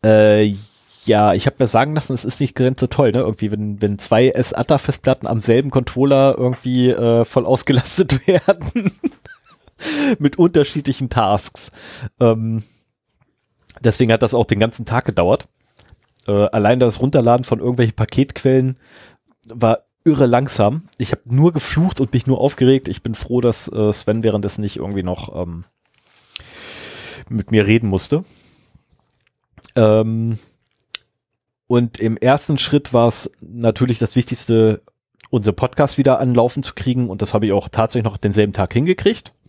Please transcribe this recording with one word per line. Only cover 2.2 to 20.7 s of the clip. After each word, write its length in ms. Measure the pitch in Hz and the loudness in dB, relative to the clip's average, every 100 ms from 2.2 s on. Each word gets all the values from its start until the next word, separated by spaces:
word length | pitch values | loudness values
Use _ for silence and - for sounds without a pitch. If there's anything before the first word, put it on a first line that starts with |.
ist 160 | 117 - | -6 -4
nicht 140 | 139 | -6
ganz 260 | - 127 131 | 0 -2 0
so 60 | 127 | -4
toll, 260 | - 131 | 0 0
ne? 60 | 113 | 2
Irgendwie, 300 | 104 107 107 | -2 -4 -6
wenn, 320 | 107 104 101 | -4 -6 -4
wenn 160 | 104 101 | -4 -4
zwei 340 | - 110 127 - | 0 2 2 2
sata-Festplatten 880 | 123 - 120 143 - - - 131 113 | -4 -4 -2 -2 -2 -4 -2 -2 -2
am 140 | 117 | -4
selben 300 | 104 117 139 | 2 2 2
Controller 680 | 131 123 - 139 135 135 - | -2 -4 -2 2 4 4 2
irgendwie, 520 | 127 127 127 123 123 | -2 -4 -4 2 2
äh, 340 | - 117 117 113 | 2 2 2 2
voll 180 | - | -2
ausgelastet 800 | 117 127 - 131 - - 175 135 - | 0 -2 2 0 0 -2 0 0 2
<laughs> 0 | |
werden. 680 | 180 - 196 147 240 196 - - - - - _ _ _ _ 320 302 285 226 | 2 2 -2 -2 -4 -4 -4 -8 -8 -20 -20 _ _ _ _ -8 -2 -2 0
Mit 200 | 143 - | 0 2
unterschiedlichen 680 | 175 151 143 147 139 131 131 | 2 4 0 -2 -4 -4 -2
Tasks. 640 | 127 101 101 - - - - - - 117 _ | 0 2 0 -2 -14 -18 -20 -20 -16 -16 _
Ähm, 460 | 120 113 113 113 107 _ _ _ _ _ _ _ _ _ _ - | 2 2 -2 -6 -8 _ _ _ _ _ _ _ _ _ _ -4
deswegen 320 | 113 - 120 | -2 0 2
hat 100 | 113 | 2
das 120 | 117 | 2
auch 100 | 120 113 | 0 0
den 120 | 104 | 0
ganzen 260 | 113 - | 0 -2
Tag 200 | 110 120 | -4 -4
gedauert. 420 | - 98 87 120 - _ _ _ _ _ _ _ - | -2 0 0 0 -4 _ _ _ _ _ _ _ -2
Äh, 60 | 101 104 | 0 2
allein 340 | 110 104 123 | 2 2 4
das 200 | 123 - | 2 2
Runterladen 440 | 131 143 117 123 | 0 2 4 2
von 160 | 127 - | 0 -2
irgendwelchen 340 | 123 123 117 | -2 0 -2
Paketquellen 840 | - 110 - 139 - 135 131 131 131 _ - - _ _ _ _ | 0 -4 0 -2 0 2 2 0 -4 _ -20 -20 _ _ _ _
war 360 | 113 113 113 _ _ | -2 0 0 _ _
irre 220 | - 143 131 | 0 2 4
langsam. 640 | 123 135 - 104 | 2 0 0 0